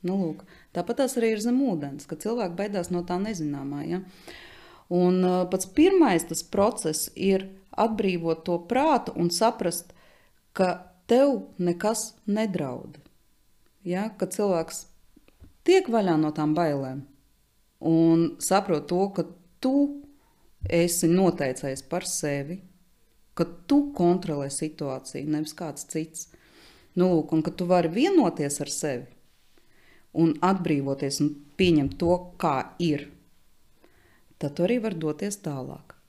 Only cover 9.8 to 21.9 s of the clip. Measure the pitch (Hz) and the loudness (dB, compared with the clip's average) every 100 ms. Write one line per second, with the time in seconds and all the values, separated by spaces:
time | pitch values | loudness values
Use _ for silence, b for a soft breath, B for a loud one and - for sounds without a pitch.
9.8 | - b b b b b _ - 185 180 | -12 b b b b b _ 0 0 0
10.8 | - _ _ 233 285 240 190 - 175 175 | -8 _ _ 4 6 2 -6 -4 -2 0
11.8 | 208 226 - - - 208 220 170 143 123 | 0 -2 -6 -10 -4 -2 0 -2 -4 -6
12.8 | - - - _ _ _ _ _ _ _ | -12 -20 -20 _ _ _ _ _ _ _
13.8 | 180 180 214 - 190 - 208 175 165 - | -6 -4 -4 -4 -6 -2 0 0 -2 -10
14.8 | - _ _ _ _ _ - _ - 381 | -16 _ _ _ _ _ -20 _ 4 4
15.8 | 370 226 196 156 156 151 151 156 170 143 | 4 0 2 2 2 0 0 2 2 0
16.8 | 135 131 139 _ _ _ _ _ _ _ | -4 -10 -14 _ _ _ _ _ _ _
17.8 | - 165 165 165 165 - - 190 196 160 | 2 6 6 6 4 -2 0 0 2 -4
18.8 | 147 180 196 190 160 - _ _ 254 277 | -2 -2 -2 -2 -6 -8 _ _ 0 2
19.8 | 285 - - b b b b _ - 170 | 0 -2 -16 b b b b _ -2 2
20.8 | 170 170 165 175 190 170 139 127 143 135 | 2 2 2 4 4 2 -4 -4 -6 -8
21.8 | - | -8